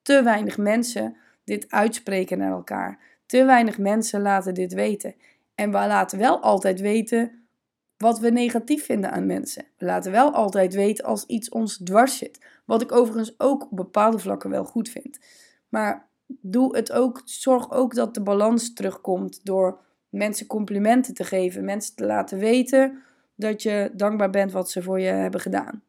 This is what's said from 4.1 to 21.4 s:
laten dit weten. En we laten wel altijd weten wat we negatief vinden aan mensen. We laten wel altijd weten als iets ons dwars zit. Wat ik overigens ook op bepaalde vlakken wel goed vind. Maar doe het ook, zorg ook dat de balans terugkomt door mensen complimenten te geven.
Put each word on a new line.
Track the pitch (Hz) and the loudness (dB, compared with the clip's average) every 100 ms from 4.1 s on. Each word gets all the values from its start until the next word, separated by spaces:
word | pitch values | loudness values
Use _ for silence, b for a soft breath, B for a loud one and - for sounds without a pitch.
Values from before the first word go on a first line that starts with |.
| 208 | -2
laten | 202 196 185 | 0 0 0
dit | 185 180 | -4 -4
weten. | 185 208 208 - - b b b - | -2 -2 -2 -8 -14 b b b -6
En | 208 | -2
we | 202 | 0
laten | 202 202 190 196 | 2 2 0 2
wel | 247 - | 2 4
altijd | 220 202 196 185 | 2 2 2 0
weten | 202 220 220 233 233 - _ _ _ _ _ _ | 0 0 0 0 -2 -6 _ _ _ _ _ _
wat | 220 220 | 2 4
we | 233 | 2
negatief | 233 240 233 226 302 - | 2 2 -2 0 -2 0
vinden | 226 190 | -2 -2
aan | 185 185 | -2 -2
mensen. | 185 - - - _ | -2 -6 -12 -16 _
We | 180 | -4
laten | 180 185 | -2 0
wel | 202 294 | 2 4
altijd | 294 208 202 185 | 2 0 2 0
weten | 196 202 208 - | 2 0 0 -4
als | 214 - | -6 -4
iets | 226 - | -8 -6
ons | 226 220 - | -4 -4 -6
dwars | 180 202 262 - | 2 4 4 0
zit. | - - b b - | -10 -14 b b -2
Wat | 226 | -2
ik | 247 | 4
overigens | - 233 226 220 - | 4 4 0 -6 0
ook | 262 285 | 0 0
op | - 190 | -4 -8
bepaalde | 185 208 214 220 | -2 2 2 2
vlakken | 185 196 196 | -4 -6 -4
wel | 196 196 | -6 -4
goed | 233 - | -6 -6
vind. | - - - b b b b _ | -10 -16 -20 b b b b _
Maar | 220 214 196 _ _ _ | -2 -2 -4 _ _ _
doe | 262 190 233 262 - | -14 -2 0 2 0
het | 220 | -2
ook, | 233 254 247 - | 0 0 -2 -14
zorg | - 262 254 240 | -4 2 2 0
ook | 254 254 226 | -2 0 0
dat | 226 | -2
de | 226 | -2
balans | 202 202 214 233 233 | -2 2 4 2 -2
terugkomt | - 196 185 - 185 190 - 196 | -6 -8 -6 -4 -4 -4 -10 -4
door | 190 185 185 b b _ | 0 0 -2 b b _
mensen | 196 208 208 220 | -4 -4 -4 -8
complimenten | 220 202 202 208 254 254 | -6 -4 0 4 4 2
te | - | -6
geven. | 180 190 | -4 0